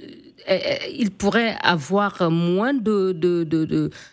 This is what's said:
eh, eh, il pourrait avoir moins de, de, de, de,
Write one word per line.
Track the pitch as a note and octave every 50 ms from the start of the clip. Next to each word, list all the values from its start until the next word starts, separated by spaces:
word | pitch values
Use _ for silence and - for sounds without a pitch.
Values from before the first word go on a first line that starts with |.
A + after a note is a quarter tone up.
| - - - - - - - - - -
eh, | F#3+
eh, | F#3 - - - - - - - -
il | A#3+ F#3+
pourrait | F#3 - G3+ G3+ - A#3 A#3 A3 - -
avoir | - - F3 D#3+ C3+ - F#3 G3+ G3+ G3 - - F#3 E3
moins | E3 E3+ E3+ F3 F3 F#3+ A3 C4 C#4+
de, | C4+ G3+ G#3+ G#3+ G3+ F#3+ F#3+
de, | F#3 D#3+ E3+ F3 F3 E3+ E3+
de, | D#3 E3 D#3+ D#3+
de, | D3+ - D#3 D3+ D3+ - - - -